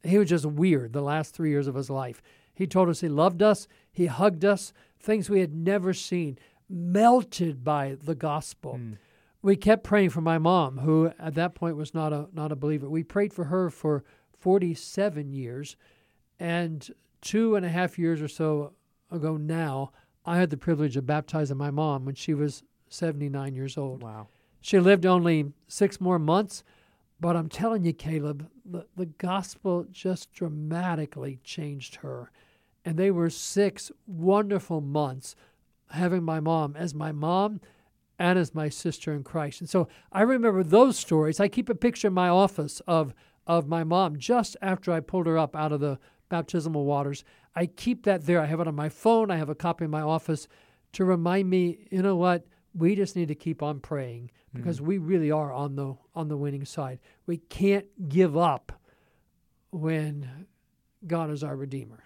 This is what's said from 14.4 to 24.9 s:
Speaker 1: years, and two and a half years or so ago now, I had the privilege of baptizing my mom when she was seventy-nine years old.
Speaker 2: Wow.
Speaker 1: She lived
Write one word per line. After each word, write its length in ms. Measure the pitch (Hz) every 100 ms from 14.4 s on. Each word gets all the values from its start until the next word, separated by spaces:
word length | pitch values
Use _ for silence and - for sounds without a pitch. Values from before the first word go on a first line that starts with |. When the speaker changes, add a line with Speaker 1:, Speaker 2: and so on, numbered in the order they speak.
| 185 196 180 160 - - 202 151 143
Speaker 1:
years, 420 | 135 120 127 147 - _ _ _ _ _ _
and 500 | 170 170 170 156 - - _ _
two 340 | - 208 226 208
and 100 | 175
a 40 |
half 280 | 170 180 -
years 240 | 165 160
or 60 | 151
so 440 | - 156 151 147 _ _ _ _
ago 260 | 170 156 156
now, 560 | 151 165 156 131 135 _ _ _ -
I 100 | 170
had 140 | 180
the 60 | 143
privilege 380 | - 156 151 127
of 120 | 127
baptizing 500 | 151 147 160 147 135
my 140 | 143
mom 340 | 143 156 139 131
when 80 |
she 220 | 135 - 147
was 280 | 147 - _ _ _
seventy-nine 680 | - 165 147 143 139 135 131
years 220 | 135 139
old. 260 | 139 127
Speaker 2:
Wow. 240 | 113 107 107 _ _ _
Speaker 1:
She 180 | - 196
lived 280 | 180